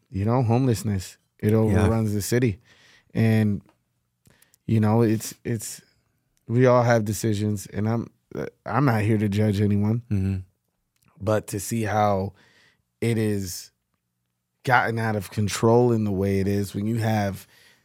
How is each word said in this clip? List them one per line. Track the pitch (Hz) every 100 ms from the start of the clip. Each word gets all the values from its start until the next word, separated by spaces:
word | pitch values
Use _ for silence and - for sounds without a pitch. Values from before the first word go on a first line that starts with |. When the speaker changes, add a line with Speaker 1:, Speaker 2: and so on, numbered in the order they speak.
| _
Speaker 1:
you | 95 104
know, | 127
homelessness. | 113 117 135 110 107 98 - - _ -
It | 107
Speaker 2:
Yeah. | 110
Speaker 1:
overruns | 110 95 95 113 110
the | 104
city. | - 120 123 92 _ _ _ _ _
And, | - 110 110 107 98 - _ _ _ _ _ _ _ _ _ -
you | 110
know, | 107 113
it's, | 113 110 - -
it's, | 113 113 - - _ _ _ _ _ _ -
we | 120 127
all | 123
have | 120 117 107
decisions, | 101 113 104 107 101 -
and | 98 107
I'm, | 117 - _ _ - 69 - -
I'm | 120 143
not | 110
here | 107 110
to | 107
judge | 98 107 101
anyone. | 104 101 104 117 -
Speaker 2:
Mm-hmm. | 101 95 95 92 _ _ _ _ _ _ -
Speaker 1:
But | 98 107 -
to | 104
see | - 117
how | 104 107 104 98 98 - _ _ _ _ _ -
it | 117 110
is | 107 101 95 - - _ _ _ _ _ _ _ _ _
gotten | - 123 101 113
out | 113 107
of | -
control | - 104 - 113 117 123
in | 113
the | 104
way | 95 98 98
it | 95
is | 101 98
when | 101 107
you | 113
have | 113 110 101 95 - _ _ _